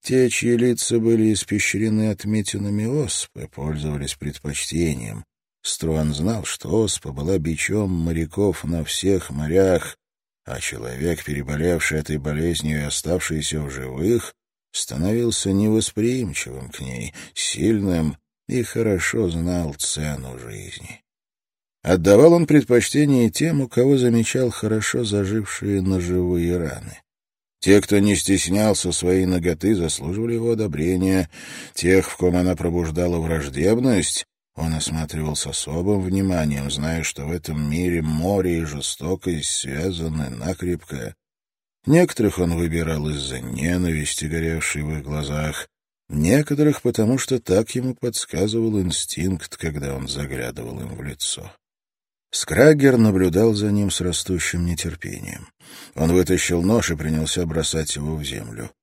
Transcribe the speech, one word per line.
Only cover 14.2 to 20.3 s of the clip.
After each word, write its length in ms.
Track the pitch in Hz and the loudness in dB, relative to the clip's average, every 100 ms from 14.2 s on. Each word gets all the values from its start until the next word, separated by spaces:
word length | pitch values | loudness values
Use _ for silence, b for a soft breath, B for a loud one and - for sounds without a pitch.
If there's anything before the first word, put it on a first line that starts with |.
| - - _ _ _ | -2 -18 _ _ _
становился 800 | - - 67 90 113 120 101 98 | -8 -6 -2 0 0 0 0 0
невосприимчивым 1160 | 98 107 110 104 - 113 127 107 71 - 65 64 | 2 4 2 0 0 0 0 -4 -6 -8 -12 -14
к 100 | - | -12
ней, 340 | 65 62 53 B B | -10 -8 -10 B B
сильным 840 | - - - 85 110 101 87 78 - _ _ - | -8 -6 0 2 2 2 0 0 -4 _ _ -6
и 160 | 123 | -4
хорошо 680 | 113 117 113 92 - 117 98 | -2 -2 0 0 0 0 -2
знал 440 | 82 85 90 80 | 0 -2 -2 -4
цену 640 | 71 - - 76 69 64 | -4 -6 -4 -4 -6 -10